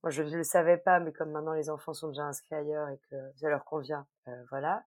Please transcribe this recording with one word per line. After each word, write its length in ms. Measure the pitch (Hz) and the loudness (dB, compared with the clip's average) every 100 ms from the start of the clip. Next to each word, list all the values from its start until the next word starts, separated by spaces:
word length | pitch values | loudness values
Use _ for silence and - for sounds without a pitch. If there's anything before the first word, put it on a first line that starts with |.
Moi, 80 | 170 | -2
je 140 | 143 | -2
ne 120 | 151 165 | -2 -2
le 80 | |
savais 340 | 160 180 165 175 | 4 4 8 6
pas, 220 | 180 180 | 6 4
mais 140 | 165 | 4
comme 180 | 147 156 | -4 -4
maintenant 220 | 151 156 | -4 -2
les 160 | 160 151 | -2 -2
enfants 240 | 151 156 | -4 -6
sont 140 | 151 160 | -8 -8
déjà 140 | 139 | -6
inscrits 320 | 147 143 - 156 | -6 -6 -6 -6
ailleurs 340 | 147 151 147 | -2 -2 -4
et 100 | 135 _ | -6 _
que 40 | 139 135 135 | -10 -10 -4
ça 120 | 151 | 0
leur 140 | 147 | 0
convient, 440 | - 151 131 147 139 _ - | 0 -6 -4 -6 -8 _ -14
euh, 40 | 123 123 | -14 -8
voilà. 340 | 139 151 202 - | -4 -2 -2 -4